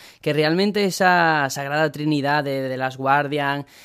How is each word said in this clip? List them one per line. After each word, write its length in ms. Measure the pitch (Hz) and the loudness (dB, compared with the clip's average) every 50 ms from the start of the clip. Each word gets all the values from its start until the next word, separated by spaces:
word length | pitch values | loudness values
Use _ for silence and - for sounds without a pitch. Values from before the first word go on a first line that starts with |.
| - - - _ | -20 -20 -18 _
que 100 | - 151 | -4 -2
realmente 540 | 143 151 151 156 165 185 202 208 190 208 202 | 0 2 2 2 2 2 0 0 0 0 0
esa 640 | 185 165 - 190 180 180 175 170 160 156 151 139 131 | 0 0 2 2 4 4 4 4 4 2 2 0 -2
sagrada 420 | - 143 143 139 147 156 160 151 | -4 -6 -6 -2 0 0 0 0
trinidad 520 | 143 147 151 156 151 143 131 143 147 151 139 | -2 -2 -2 0 0 0 0 0 0 0 -2
de, 180 | 139 135 135 | -2 -4 -4
de 80 | 131 131 | -4 -4
The 80 | 131 | -4
Last 200 | 127 131 131 127 | -4 -6 -6 -6
Guardian, 680 | 131 131 135 139 143 143 139 147 147 143 139 143 143 143 - - - | -2 0 2 2 2 2 0 -2 -2 -2 -2 -2 -4 -6 -10 -14 -20